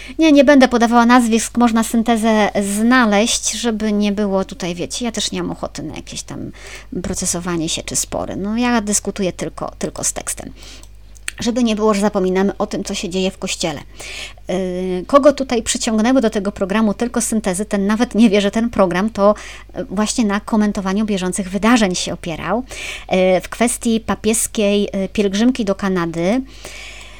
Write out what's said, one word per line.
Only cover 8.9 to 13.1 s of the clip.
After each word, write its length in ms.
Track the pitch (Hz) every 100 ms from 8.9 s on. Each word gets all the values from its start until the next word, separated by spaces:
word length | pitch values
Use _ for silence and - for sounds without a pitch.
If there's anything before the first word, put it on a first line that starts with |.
| 202 202 202 185
tylko, 400 | - 160 - - -
tylko 260 | 156 -
z 80 | -
tekstem. 400 | - - - - - - - - - - - - -
Żeby 260 | 220 233
nie 120 | 233 214
było, 180 | 220
że 60 | 196
zapominamy 520 | 208 202 185 185 196 -
o 80 | -
tym, 180 | -
co 100 | 196
się 140 | 196
dzieje 220 | 185